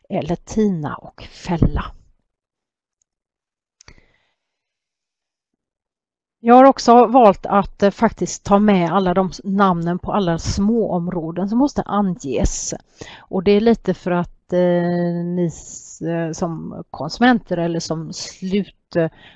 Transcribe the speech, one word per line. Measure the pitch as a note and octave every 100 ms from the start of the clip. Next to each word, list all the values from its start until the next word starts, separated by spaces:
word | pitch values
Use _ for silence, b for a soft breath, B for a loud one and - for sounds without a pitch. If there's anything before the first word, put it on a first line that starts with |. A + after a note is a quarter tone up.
| -
eller | F#3+ D3 E3
tina | - - G#3 F3 D3 -
och | - -
fälla. | - - - E3+ - - - - _ _ _ _ _ _ _ _ _ _ _ _ _ _ _ _ _ _ - b b b b b _ _ _ _ _ _ _ _ _ _ _ _ _ _ _ _ _ _ _ _
Jag | A#3 B3
har |
också | C4+ B3 - A#3+ A3
valt | B3+ A3 F3+ -
att, | G3 F3 -
eh, | G3+
faktiskt | - A3 - F3 -
ta | - G3+
med | G#3 F#3+ E3+
alla | F#3 F#3
de | F3+ F#3
s-, | -
namnen | G3+ G3 G3 E3+ E3+ F3
på | -
alla | G#3 F3 E3
små | - - G3+ A#3 G3
områden | F3+ F3 F3+ D#3+ F3 G3
som | A#3
måste | C#4+ -
anges. | - G3+ G3 E3+ C#3 B2 F#3+ - - - B B B B
Och | B F#3+
det | F3+
är | G3+
lite | A#3 A3+ -
för | - F3+
att, | F3 E3+ - _
eh, | F3+ F3+ F3 F3 F3 F3 E3+ F3
ni | F3+ E3+
s-, | - - - - -
eh, | D#3 E3+ E3
som | E3 E3+ D#3+ E3+ - -
konsumenter | - C#3+ - A#3+ A#3 - E3+
eller | E3+ E3+
som | - D#3+ D#3
slut-, | - - - F#3 G3+ F3+ _ _ F3
eh, | D#3+ B B